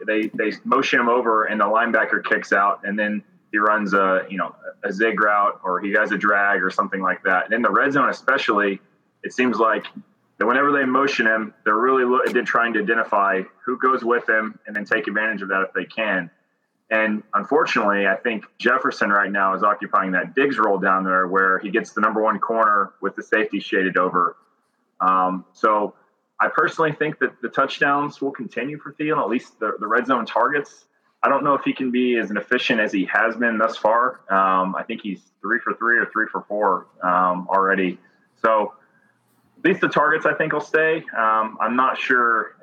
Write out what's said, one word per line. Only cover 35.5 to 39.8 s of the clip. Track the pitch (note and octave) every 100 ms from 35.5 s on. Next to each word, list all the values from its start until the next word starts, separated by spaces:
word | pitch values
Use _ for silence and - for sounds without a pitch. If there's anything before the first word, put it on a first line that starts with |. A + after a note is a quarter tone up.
| A#2
for | A2+
three | - A2+ A#2
or | G2+
three | A2 A2
for | F#2+ -
four, | G#2 G2+ F2+ - -
um, | F2+ F2+ F#2 F2+ F2+
already. | F#2+ F#2+ F#2+ F#2 - _ _ _ _
So | A2+ A2 - - _ _ _ _ _ _ _ _
at |
least | D#3+ F#3